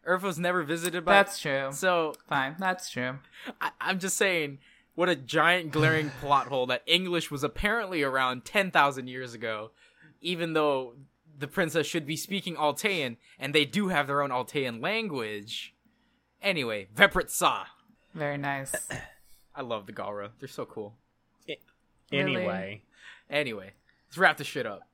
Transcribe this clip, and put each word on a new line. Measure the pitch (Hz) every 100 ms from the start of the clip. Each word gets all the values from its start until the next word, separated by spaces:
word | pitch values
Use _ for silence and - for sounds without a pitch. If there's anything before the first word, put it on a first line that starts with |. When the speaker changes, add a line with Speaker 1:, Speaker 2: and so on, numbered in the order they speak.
Speaker 1:
Earth | - 180
was | 196 160
never | 175 180
visited | 147 165 175 175
by | 170
Speaker 2:
That's | 196 196 -
true. | 156 135 135
Speaker 1:
So | 143 185 175 156 - -
Speaker 2:
Fine, | 143 135 160
that's | 190 185 -
true. | - 127 135 - - - -
Speaker 1:
I, | - -
I'm | 131 190
just | 185 -
saying, | 202 175 143 139 _ _ _
what | - 180
a |
giant | 156 123 156 156 180 160
glaring | 151 156 160 151
Speaker 3:
<sighs> | 127
Speaker 1:
plot | 139 139 127
hole | 135 127
that | 123 -
English | 170 185 175 -
was | 143
apparently | 139 - 208 233 196 175
around | 143 131 131 127
ten | - 208 190
thousand | 170 143 135 127
years | 127 127
ago, | 117 113 107 110 _ _ _ 156 _
even | 165 175 170
though | 156 151 135 127 123 139 _ _ 147
the | 139
princess | - 165 160 147
should | 170 143
be | 156
speaking | - 196 180 156
Altean, | 151 143 214 185 131 117 _ -
and | 135
they | 151 139
do | 151 196
have | 165 139
their | 143
own | 139
Altean | 127 120 151 131 113
language. | 151 220 220 139 107 107 104 - - _ _ _ _ _ _ _
Anyway, | 202 175 123 107 95
Veprit | 107 202 196 -
Sa. | - 165 110 92 - _ _ _
Speaker 2:
Very | 165 147 143
nice. | 143 139 139 - - 127 - -
Speaker 1:
<clears throat> | _ - _
I | 143
love | 127 113 98
the |
Galra. | 110 101 104 101 113
They're | 135
so | -
cool. | 117 - 104 113 _ _ _ _ -
Speaker 3:
I, | 151 _ _ _ _ _
Speaker 2:
Really? | 139 143 127
Speaker 3:
anyway. | - 95 95 104 _ _ - - _
Speaker 1:
Anyway, | 143 139 107 95 _ _ _ _
let's | 160
wrap | 185 175
this | 143
shit | 143 113
up. | 98 -